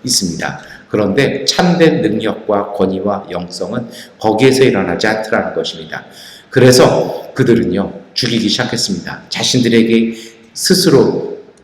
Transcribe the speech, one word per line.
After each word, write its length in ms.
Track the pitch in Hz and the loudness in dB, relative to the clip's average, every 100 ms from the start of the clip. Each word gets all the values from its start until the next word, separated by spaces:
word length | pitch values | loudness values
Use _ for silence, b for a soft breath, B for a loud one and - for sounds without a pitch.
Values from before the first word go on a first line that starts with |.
| 127 | -4
있습니다. 540 | - 92 80 73 69 B B B | -2 -2 -4 -6 -8 B B B
그런데 560 | 107 101 98 131 135 | -2 0 2 0 0
참된 580 | - - 180 170 160 - | -4 0 2 4 4 4
능력과 680 | 107 107 107 98 - 101 101 | 0 -2 -4 -6 -2 -2 -2
권위와 540 | - 92 95 101 95 92 | -2 -2 0 -4 -4 -6
영성은 520 | 87 85 - 92 120 117 B B - | -10 -10 -10 -8 -8 -10 B B -4
거기에서 460 | 110 104 131 127 | 0 4 4 6
일어나지 440 | 131 101 90 85 107 | 4 2 -2 -2 -2
않더라는 460 | 107 - 87 82 | -2 -2 -2 -2
것입니다. 520 | 85 - 85 78 69 - B B B B | -4 -6 -8 -14 -14 -16 B B B B
그래서 800 | 131 127 127 - - - - - | 4 6 8 6 4 -2 -8 -12
그들은요, 580 | - 120 117 85 95 98 - - | -4 2 2 2 -2 -4 -8 -12
죽이기 340 | - - 117 101 | -6 -4 -2 -2
시작했습니다. 760 | - 123 120 104 87 - - - | -2 -4 -2 -4 -4 -8 -14 -12
자신들에게 840 | - - 127 113 113 113 113 113 B B B - | -6 -2 0 2 4 4 2 0 B B B -20
스스로 800 | - - 190 185 131 - - - - - _ | -8 0 2 4 4 4 0 -6 -12 -18 _